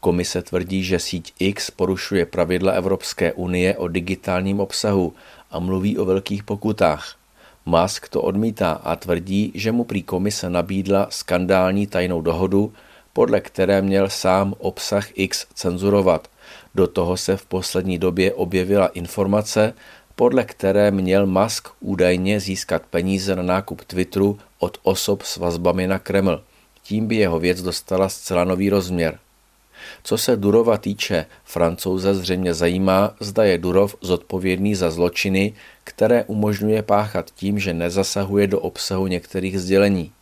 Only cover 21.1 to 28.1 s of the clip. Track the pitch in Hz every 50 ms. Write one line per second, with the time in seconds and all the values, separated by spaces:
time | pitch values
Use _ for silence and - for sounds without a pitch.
21.1 | 92 98 101 98 92 92 101 113 107 - - - - _ - - 98 90 92 90
22.1 | 90 90 92 95 104 104 95 95 95 92 - - - 87 - _ - 85 87 92
23.1 | 95 95 92 98 95 90 90 90 90 95 98 - 87 80 - _ - 90 92 -
24.1 | - 98 98 101 101 104 - _ _ _ - 90 - - _ 95 95 92 - -
25.1 | 101 98 - - - - 87 87 85 85 87 90 87 92 92 92 95 95 - -
26.1 | 95 98 98 95 85 - - _ _ _ _ _ _ _ _ - 104 107 110 110
27.1 | 117 110 104 92 82 82 82 90 90 90 92 90 82 - - - 95 92 95 95